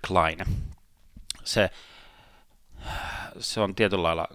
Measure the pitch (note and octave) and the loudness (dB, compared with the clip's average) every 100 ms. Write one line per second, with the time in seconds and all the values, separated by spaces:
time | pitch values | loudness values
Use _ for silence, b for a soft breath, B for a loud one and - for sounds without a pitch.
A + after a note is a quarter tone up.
0 | - F#2 D#2+ D#2+ - B B - - _ | 0 4 4 2 -4 B B -12 -20 _
1 | - - - - - A2+ F#2+ - B B | -20 -16 -12 -10 0 4 2 0 B B
2 | B B B B B _ - - B B | B B B B B _ -20 -14 B B
3 | B B B - - A2+ G2+ F#2+ G#2 F#2+ | B B B -8 -4 0 0 2 2 4
4 | E2+ E2 - | 2 0 -2